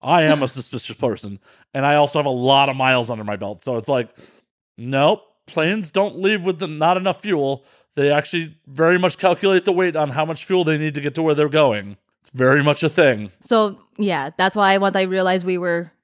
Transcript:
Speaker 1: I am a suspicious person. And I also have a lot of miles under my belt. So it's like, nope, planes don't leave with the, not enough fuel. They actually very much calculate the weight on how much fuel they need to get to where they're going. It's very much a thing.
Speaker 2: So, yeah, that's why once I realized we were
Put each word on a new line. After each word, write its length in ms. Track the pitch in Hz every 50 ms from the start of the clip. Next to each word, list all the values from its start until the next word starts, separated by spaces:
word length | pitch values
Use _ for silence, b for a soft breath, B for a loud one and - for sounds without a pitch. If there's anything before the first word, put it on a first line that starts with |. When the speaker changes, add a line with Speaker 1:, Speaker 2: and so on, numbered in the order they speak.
Speaker 1:
I 200 | - 131 160 175 160
am 180 | 156 156 147
a 60 | 135
suspicious 480 | 127 - 135 120 - - 120 - - 113
person. 440 | _ - 123 104 90 - 101 101 98 b b b b b b _
And 120 | 139 135
I 100 | 143 147
also 220 | 147 147 143 - 156
have 60 | 143
a 20 | 139
lot 400 | 127 123 123 131 135 139 139 139
of 60 | 135
miles 320 | 135 131 131 131 127 120 113
under 140 | 123 110 107
my 100 | 104 104
belt. 260 | 98 104 98 104 - -
So 120 | 135 123
it's 120 | 117 104 -
like, 180 | 139 127 120 110 _ b b b b b b b _ _ _ _ _
nope, 440 | - 117 123 135 135 143 156 208 208 _ _ _ _ _
planes 440 | - - 165 156 165 202 220 190 151
don't 280 | _ 190 196 208 - 170
leave 240 | 190 196 214 202 170
with 140 | 190 180 156
the, 80 | 190
not 280 | 160 156 151 156 165 180
enough 240 | 185 185 190 175 -
fuel. 440 | - 208 190 151 139 135 135 127 b b b b b b _
They 160 | 147 139 143
actually 440 | 147 147 147 - - 170 165 156 156 _ _
very 320 | - 135 135 160 165 180 180
much 180 | 180 180 175
calculate 480 | - - 185 170 - - 196 190 185 180
the 60 | 202 185
weight 220 | 175 185 180 156
on 140 | 156 151 143
how 140 | 127 143 156
much 220 | 160 160 - -
fuel 180 | - 190 185 175
they 140 | 156 160
need 160 | 147 156 156 143
to 60 | 147
get 140 | 143 147 123
to 80 | 160 160
where 100 | 160 147
they're 160 | 143 151 147
going. 480 | 139 156 151 131 110 104 98 98 101 _ _ _ _ _
It's 80 | _ _
very 320 | _ 127 127 127 139 147 139
much 200 | 147 143 - -
a 60 | 151
thing. 420 | 151 - 160 139 120 107 107 98 _ _
Speaker 2:
So, 340 | _ - 240 220 214 202 196 - _ _ _
yeah, 320 | - 214 196 175 151 135 143 -
that's 180 | - 185 185 -
why 220 | 214 202 190 196
once 180 | 196 196 196 -
I 60 | 196
realized 460 | 190 185 185 190 185 185 185 185 175
we 100 | 185 185
were 340 | 180 180 175 170 170 170 165 _ _